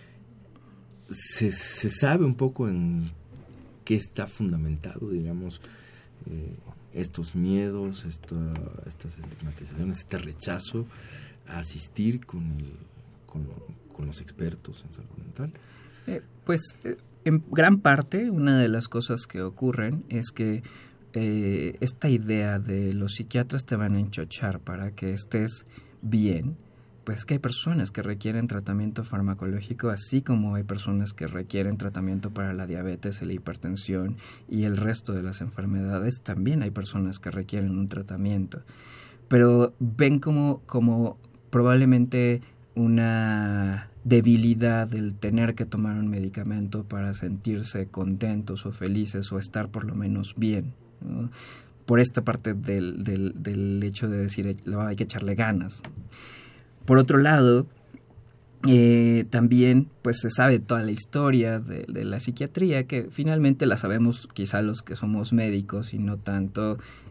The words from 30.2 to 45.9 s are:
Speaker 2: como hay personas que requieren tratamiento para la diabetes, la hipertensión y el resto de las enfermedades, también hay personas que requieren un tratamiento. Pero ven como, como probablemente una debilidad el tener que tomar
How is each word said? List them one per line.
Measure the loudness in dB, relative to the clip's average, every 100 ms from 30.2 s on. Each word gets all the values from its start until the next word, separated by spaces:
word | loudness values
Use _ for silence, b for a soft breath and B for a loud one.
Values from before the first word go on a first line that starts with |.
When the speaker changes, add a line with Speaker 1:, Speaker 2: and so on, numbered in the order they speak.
Speaker 2:
como | 0 0 0 -2
hay |
personas | -4 -6 -2 -2 -2
que | -6 -8
requieren | -8 -6 -4 -2 -2
tratamiento | -6 -6 -4 -4 -6
para | -6 -6
la | -6 -6
diabetes, | -6 -6 -6 -8 -8
la | -8
hipertensión | -8 -8 -10 -8 -8 -4 -4 -4 -6 B B -6
y | -2
el | 0 0
resto | -2 -4 -6
de | -6
las | -6 -6
enfermedades, | -8 -6 -4 -2 -2 -2 -2 -4
también | -6 -2 0 0
hay | -2
personas | -4 -6 -4 -4 -4
que | -8
requieren | -8 -6 -2 -2 0
un | -2
tratamiento. | -4 -8 -4 0 0 -2 -8 -16 B B B B B 4
Pero | 8 8 8 4 2
ven | -4 2 4 4
como, | 2 2 2 0 -2
como | 2 4 4 0 -4 -20 -20 0
probablemente | 4 6 8 8 6 4 2 2 0 B B -10 0
una | 4 4 4 2 2 0 0 0 0 -2 -8 -8
debilidad | 4 6 8 6 4 2 2 0 -2
el | -4 -6 -4
tener | -2 2 0 -2
que | -4
tomar | -2 -2